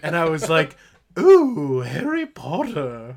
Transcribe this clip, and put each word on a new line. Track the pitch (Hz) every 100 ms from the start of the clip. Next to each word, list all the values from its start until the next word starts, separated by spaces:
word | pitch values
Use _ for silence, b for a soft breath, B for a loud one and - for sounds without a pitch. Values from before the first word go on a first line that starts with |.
And | 151 170
I | 165
was | 156 143
like, | 160 151 - b b _ -
Ooh, | 339 381 285 233 143 127
Harry | 123 135 285 320 320
Potter. | - 127 175 294 220 131 120 117